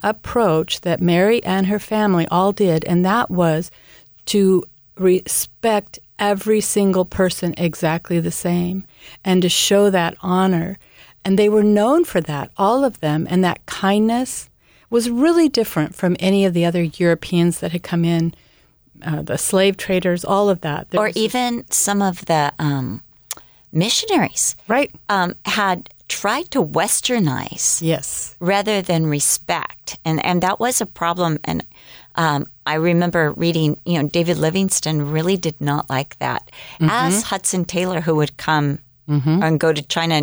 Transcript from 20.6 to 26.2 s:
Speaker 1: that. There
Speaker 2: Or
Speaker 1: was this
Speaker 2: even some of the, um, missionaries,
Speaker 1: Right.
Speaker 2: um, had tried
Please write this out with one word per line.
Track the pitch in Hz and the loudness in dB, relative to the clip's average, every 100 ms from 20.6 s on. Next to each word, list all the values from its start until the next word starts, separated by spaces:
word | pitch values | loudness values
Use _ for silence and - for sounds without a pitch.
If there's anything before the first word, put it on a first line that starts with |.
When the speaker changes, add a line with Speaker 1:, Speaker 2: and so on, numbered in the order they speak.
Speaker 1:
that. | 156 147 - | -2 -6 -4
There | - | -2
Speaker 2:
Or | 214 | -2
Speaker 1:
was | |
this | 175 | 0
Speaker 2:
even | 220 254 247 240 - | -2 0 -2 -4 -6
some | - - 202 | -4 -2 0
of | 196 175 - | 0 -2 -2
the, | 160 147 - | 0 0 -2
um, | 156 139 127 101 _ _ - - _ _ _ | -2 -2 -4 -8 _ _ -18 -18 _ _ _
missionaries, | 156 208 - 453 359 185 - - - - | -2 0 -2 0 0 0 -2 -6 -6 -4
Speaker 1:
Right. | 240 277 - - | -2 -2 -6 -4
Speaker 2:
um, | 202 175 - | -2 -2 -4
had | - 208 196 175 - _ - | -6 -2 0 -2 -6 _ -12
tried | - | -6